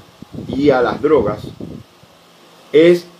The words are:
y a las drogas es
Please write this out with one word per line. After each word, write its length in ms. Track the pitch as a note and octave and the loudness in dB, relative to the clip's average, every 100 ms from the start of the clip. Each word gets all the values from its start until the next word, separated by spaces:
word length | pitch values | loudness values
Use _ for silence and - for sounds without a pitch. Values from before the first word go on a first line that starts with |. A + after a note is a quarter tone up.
| - _ - - - | -18 _ -20 -16 -10
y 240 | - C#3+ | -2 0
a 100 | B2+ | 2
las 180 | A#2 G2 | 0 -2
drogas 420 | - D3+ G#2 G#2+ - - - - - _ _ _ _ _ _ _ _ | 0 0 0 -6 -12 -16 -16 -18 -20 _ _ _ _ _ _ _ _
es 320 | C#3+ E3+ F3 - - | 4 4 4 -2 -20